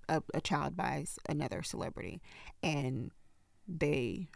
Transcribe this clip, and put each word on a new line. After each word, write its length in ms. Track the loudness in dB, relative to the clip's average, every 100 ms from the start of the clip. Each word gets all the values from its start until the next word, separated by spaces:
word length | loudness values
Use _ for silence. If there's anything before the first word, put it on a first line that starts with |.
| 2
a, 140 | 2 2
a 60 | 0
child 360 | 2 2 2 0
by 240 | 0 0
s-, 160 | -2 -4 -2
another 340 | 0 0 -2
celebrity, 580 | -4 -2 -4 -4 -6 -8 -12 -16 -16 -2
and 480 | 0 2 2 0 -4 -10 -20 -20 -20 -16 -6
they 640 | 2 4 4 2 0 -4